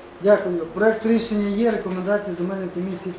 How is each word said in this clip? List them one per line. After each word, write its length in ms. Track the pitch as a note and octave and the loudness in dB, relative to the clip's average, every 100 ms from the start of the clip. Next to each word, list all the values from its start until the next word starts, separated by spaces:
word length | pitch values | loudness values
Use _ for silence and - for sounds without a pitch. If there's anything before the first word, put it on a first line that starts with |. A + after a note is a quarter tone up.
| - - | -18 0
Дякую. 360 | G3 G3 F#3 E3+ | 4 4 4 -2
Проект 480 | D#3+ F#3 A3 A3 A3+ | -4 0 2 2 2
рішення 420 | A3+ - G#3 G3+ | 2 2 -2 0
є, 220 | G3+ A#3 | 2 2
рекомендації 680 | G#3 F#3 F#3 F#3 G#3 G3+ E3+ | 0 -2 -4 0 -2 -2 -4
земельної 320 | F3+ F#3+ F3+ | -4 -4 -6
комісії 460 | F3 F#3+ F3 F#3 | -6 -6 -6 -8